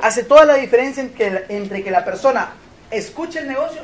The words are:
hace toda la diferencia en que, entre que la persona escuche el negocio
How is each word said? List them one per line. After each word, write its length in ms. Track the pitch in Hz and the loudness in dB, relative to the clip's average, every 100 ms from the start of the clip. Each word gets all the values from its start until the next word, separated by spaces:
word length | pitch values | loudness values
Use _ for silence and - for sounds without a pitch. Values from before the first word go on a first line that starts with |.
hace 220 | 330 247 | -2 0
toda 220 | 233 294 302 | 6 8 8
la 100 | 277 | 4
diferencia 460 | 240 240 269 269 | 4 0 0 -6
en 80 | 254 | -8
que, 360 | - 208 190 - | -4 -2 -2 -6
entre 320 | 202 202 196 | -10 -8 -8
que 100 | 196 | -2
la 120 | 180 | -2
persona 480 | 180 185 269 226 - - - - - | -2 -2 0 0 -6 -12 -20 -20 -10
escuche 480 | 220 - - 339 320 | -10 -8 -10 -10 -8
el 80 | 277 | -8
negocio 340 | 269 330 302 | -6 -6 -8